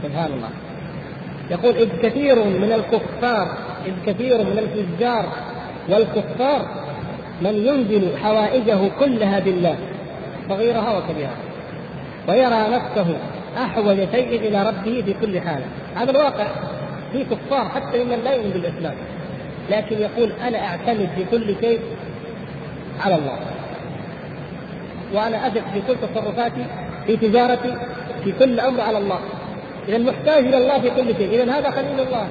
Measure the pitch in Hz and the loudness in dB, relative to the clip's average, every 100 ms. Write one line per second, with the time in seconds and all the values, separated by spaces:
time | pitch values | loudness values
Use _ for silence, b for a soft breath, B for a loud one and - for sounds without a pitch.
0 | 151 143 160 131 113 104 - 87 - - | -4 -2 -2 -4 -6 -10 -12 -10 -10 -10
1 | - - - - - 175 240 214 226 - | -10 -12 -10 -10 -4 2 4 4 4 4
2 | 226 233 285 247 208 185 208 220 202 220 | 2 2 4 6 6 4 2 2 2 0
3 | - - 240 226 180 - - - 190 185 | 0 -2 0 2 0 -4 -8 -8 -6 -4
4 | 214 185 247 240 196 202 220 214 185 170 | -2 -2 2 4 4 0 0 -2 -2 0
5 | 240 233 196 151 - - - - - 202 | 2 2 0 -4 -8 -10 -10 -10 2 4
6 | 220 220 196 139 262 285 - 156 143 143 | 4 2 -2 0 2 2 0 -6 -8 -8
7 | - - - - 175 214 220 285 220 208 | -8 -8 -10 -2 0 2 4 4 4 4
8 | 185 139 214 220 214 262 220 202 196 - | 4 2 2 4 4 4 4 4 2 4
9 | 277 233 208 196 185 180 175 143 101 - | 2 4 4 4 2 2 2 0 -6 -10
10 | - - - - - 196 226 233 214 202 | -10 -10 -10 -10 -4 0 2 2 2 0
11 | 170 151 139 - - - - - - - | -2 -4 -4 -6 -10 -10 -10 -10 -10 -10
12 | - - - 202 254 226 214 233 - 214 | -10 -8 2 4 6 4 2 2 0 0
13 | 175 151 - - - 214 247 - 208 196 | 2 0 -4 -10 -8 -4 -2 2 4 4
14 | 190 226 240 233 214 202 208 196 196 247 | 4 2 2 0 2 2 2 0 -2 -2
15 | 202 190 220 180 170 147 123 - - - | -2 -2 0 -2 -2 -4 -6 -10 -10 -2
16 | 247 269 294 233 208 - - - - - | 2 4 4 2 -2 -2 -6 -6 -8 -8
17 | - 254 262 220 - 277 202 - - 240 | -6 -4 -2 -4 0 0 0 -2 -2 -2
18 | 240 233 233 269 208 185 175 165 160 135 | 0 0 2 0 0 -2 -2 -4 -6 -6
19 | - - - - - - - 208 214 214 | -8 -10 -10 -10 -10 -10 -2 -2 0 -2
20 | 208 - 226 - 233 220 190 175 233 226 | -2 2 0 0 -4 -2 -2 -2 0 0
21 | 190 180 185 233 214 196 233 226 - - | 0 -2 0 0 0 0 2 2 0 -10
22 | - - - - - - - - - - | -10 -12 -12 -12 -10 -10 -10 -10 -10 -2
23 | 208 170 139 117 - - - - - - | 2 2 2 -4 -6 -8 -8 -10 -10 -10
24 | - - - - - - - - - - | -10 -10 -12 -12 -10 -12 -10 -10 -10 -10
25 | - 196 220 220 254 214 196 196 196 247 | -2 0 2 0 0 0 -2 -4 0 0
26 | 190 220 208 196 240 - 247 - - - | 0 -2 -2 0 -2 -2 -6 -8 -8 -8
27 | - 220 220 226 247 247 247 247 247 - | 0 2 6 6 6 2 0 -4 -6 -8
28 | - - 202 180 262 233 240 247 214 214 | -8 -4 -4 4 4 6 2 2 2 0
29 | 196 180 - - - - - - - 220 | 0 -2 -4 -10 -10 -10 -10 -10 -2 2
30 | 240 - 302 311 254 262 254 277 247 240 | 2 2 4 6 6 4 6 4 2 2
31 | 247 220 196 226 240 277 277 262 269 269 | 2 2 2 2 2 2 0 0 -2 -2
32 | 254 247 196 | 0 -2 -4